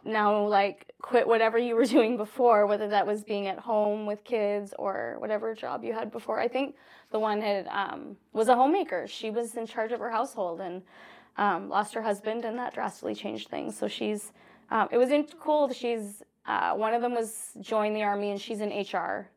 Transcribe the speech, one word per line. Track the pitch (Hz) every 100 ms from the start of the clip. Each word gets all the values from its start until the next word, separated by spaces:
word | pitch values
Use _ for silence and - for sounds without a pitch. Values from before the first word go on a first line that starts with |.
| -
now, | 220 208 208 208
like, | 208 196 - - -
quit | - 247 -
whatever | 226 226 226
you | 247 233
were | 269
<laughs> | 247
doing | 220 240
before, | 214 - 240 214 202
whether | 208 208
that | 208 196
was | 208
being | 208 202 196
at | 185
home | 247 214 208 214 214
with | 208
kids | - 233 202 208 202 -
or | 196 190 - -
whatever | 214 214 220 220
job | - 254
you | 226
had | 220 226
before. | 233 - 220
I | 240
think | 262 277 - - - _
the | 214
one | 214 208
had, | 214 202 -
um, | - 196 - - 202 _
was | 214 220
a | 240
homemaker. | 269 381 330 180 208
She | - 220
was | 220 233 240
in | 226
charge | 240 220
of | 233
her | 214
household | 226 262 226 180 170
and, | 190 180 185 - - - _ -
um, | 208 180 -
lost | 196 208 226
her |
husband, | 220 202 214 233 233
and | 240
that | 247 -
drastically | - - - 208
changed | - 110 -
things. | - - 208
So | 208
she's, | - 214 208 - - - - -
um, | 226 196
it | 240
was | 254
in-, | 294 302 -
cool. | - 302 277
She's, | 254 240 226 208 208 - _ -
uh, | - 85
one | 196 220 233
of |
them | 240
was | 240 220 - - -
join | 196 220 214
the | 214
army, | 208 202 202
and | 202
she's | - 214
in | 208
H | 202 196 185
R, | 170 - 202